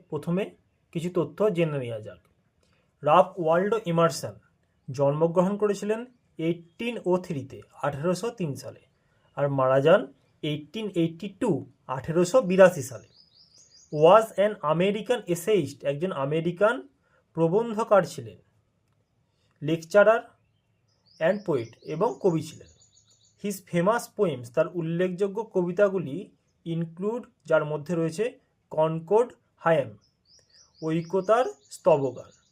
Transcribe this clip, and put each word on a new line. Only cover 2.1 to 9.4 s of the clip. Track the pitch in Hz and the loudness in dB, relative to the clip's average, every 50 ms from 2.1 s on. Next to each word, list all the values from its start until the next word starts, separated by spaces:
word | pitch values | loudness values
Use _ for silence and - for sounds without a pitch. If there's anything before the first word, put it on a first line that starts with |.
| 90 - _ _ _ _ _ _ _ _ _ _ _ _ _ _ _ _ 135 | -18 -20 _ _ _ _ _ _ _ _ _ _ _ _ _ _ _ _ 2
রাল্ফ | 147 156 180 190 185 - 190 | 4 6 6 6 4 -2 -4
ওয়ালডো | 160 156 165 175 190 208 226 220 - | 0 2 2 2 2 0 -2 -2 -2
এমারসন | 170 165 170 165 160 - - - 110 101 - _ _ _ _ _ _ _ _ _ - | 0 2 2 2 2 0 -4 -8 -12 -12 -16 _ _ _ _ _ _ _ _ _ -12
জন্মগ্রহণ | 127 135 139 139 147 151 165 165 165 185 175 196 208 | -4 0 0 0 2 2 0 2 2 2 2 2 0
করেছিলেন | 202 208 202 202 202 208 208 220 226 247 - _ _ _ _ _ | 0 0 -2 -2 -2 -4 -4 -4 -4 -6 -12 _ _ _ _ _
এইটিন | - 160 165 170 165 - _ _ - 233 240 233 196 - | -4 -4 -4 -4 -4 -10 _ _ -8 -8 -8 -8 -4 -2
ও | 180 185 | -2 -2
থ্রিতে, | 185 185 - 165 135 113 - - 101 - _ _ - | -2 -2 -6 -10 -10 -10 -12 -16 -20 -20 _ _ -6
আঠেরোশো | - 143 139 135 156 180 180 185 226 240 | -6 -6 -4 -2 -2 -2 -2 -2 -4 -8
তিন | 233 - 175 143 127 | -6 -6 -6 -6 -6
সালে, | 117 - 113 107 - _ _ _ _ _ _ _ _ _ _ _ | -10 -14 -16 -18 -18 _ _ _ _ _ _ _ _ _ _ _
আর | 139 | -4